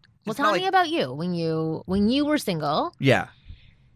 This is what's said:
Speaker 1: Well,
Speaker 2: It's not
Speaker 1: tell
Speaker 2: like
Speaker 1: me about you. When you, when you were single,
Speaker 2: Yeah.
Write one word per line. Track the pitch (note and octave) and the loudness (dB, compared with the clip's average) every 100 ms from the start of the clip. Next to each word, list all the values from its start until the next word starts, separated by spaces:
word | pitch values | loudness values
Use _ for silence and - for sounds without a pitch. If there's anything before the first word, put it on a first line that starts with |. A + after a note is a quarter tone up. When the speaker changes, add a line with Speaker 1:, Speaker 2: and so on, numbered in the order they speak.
| _ _ G#3 | _ _ -10
Speaker 1:
Well, | |
Speaker 2:
It's | A3 | -2
not | D4+ | 0
Speaker 1:
tell | |
Speaker 2:
like | E4 | 2
Speaker 1:
me | F#4+ | 2
about | F#4 E4 | 2 2
you. | D#4+ C3+ | 0 -2
When | C#3 F3+ | -4 -4
you, | E3+ E3 D#3+ D#3+ D#3 - | -2 -2 -2 -2 -4 -2
when | G3 G#3 | 0 2
you | C4+ D4 | 2 2
were | D4+ | 0
single, | - E3 D3 E3+ E4 - | 0 -2 0 0 -2 0
Speaker 2:
Yeah. | C3+ G#2 - - - - - _ _ | 2 2 0 -12 -20 -20 -20 _ _